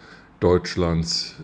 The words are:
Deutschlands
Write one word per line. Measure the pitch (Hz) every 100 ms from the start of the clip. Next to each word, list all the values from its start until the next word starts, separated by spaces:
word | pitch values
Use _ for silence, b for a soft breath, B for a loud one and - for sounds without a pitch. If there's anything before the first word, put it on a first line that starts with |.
| B B B B
Deutschlands | 87 90 - - 85 82 82 - - -